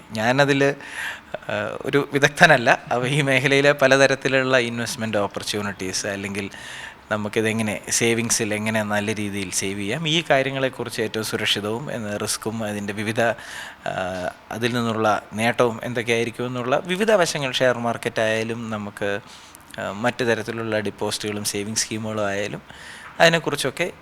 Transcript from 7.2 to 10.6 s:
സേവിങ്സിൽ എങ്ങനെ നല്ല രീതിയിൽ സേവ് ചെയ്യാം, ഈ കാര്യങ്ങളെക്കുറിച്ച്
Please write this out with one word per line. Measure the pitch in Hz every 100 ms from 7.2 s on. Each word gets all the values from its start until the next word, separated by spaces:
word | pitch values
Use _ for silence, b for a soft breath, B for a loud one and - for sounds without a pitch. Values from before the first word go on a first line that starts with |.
| 104 113 110 110 107 98 -
സേവിങ്സിൽ | - 117 117 117 - 110
എങ്ങനെ | 107 110 110
നല്ല | 104 104 104
രീതിയിൽ | 107 104 101 95
സേവ് | - 98 101
ചെയ്യാം, | 101 135 165
ഈ | 165 156
കാര്യങ്ങളെക്കുറിച്ച് | 139 135 135